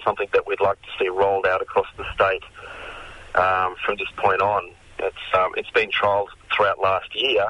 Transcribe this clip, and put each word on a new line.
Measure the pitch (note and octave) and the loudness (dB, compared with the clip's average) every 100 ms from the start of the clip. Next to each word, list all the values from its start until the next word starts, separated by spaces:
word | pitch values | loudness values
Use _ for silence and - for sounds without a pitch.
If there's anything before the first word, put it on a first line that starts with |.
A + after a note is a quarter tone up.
something | - G2 G2+ | -2 -2 0
that | G2 - | 0 0
we'd | G2 | 0
like | G2 G2 | 0 0
to | - - | -6 -4
see | F#2+ | -2
rolled | F#2 G2 G2 F#2+ | 2 2 2 2
out | F#2 | 0
across | F#2+ - F#2+ - | 0 -2 -2 -4
the | G2 | -6
state, | - G2 F#2+ - - - - - - - - - - | 0 2 0 -6 -18 -16 -16 -16 -16 -16 -18 -4 2
um, | F#2 F#2 F#2 F2+ | 4 2 0 -2
from | - G2+ | -4 -4
this | G2 - | -6 -2
point | G#2 F#2+ | 0 2
on. | G2 G2+ F2 - - - | 2 0 -2 -10 -16 -6
It's, | F#2+ - - | -6 -6 -2
um, | F#2+ F#2 - | 0 2 -2
it's | G#2+ | -2
been | A#2+ G#2+ | 2 2
trialled | - G#2 G2+ G2 - - | 2 2 2 0 -8 -4
throughout | - G2+ F#2+ | 0 2 2
last | F#2+ F#2+ - | 2 0 -2
year, | G#2+ B2+ A2 G2+ | -4 0 2 0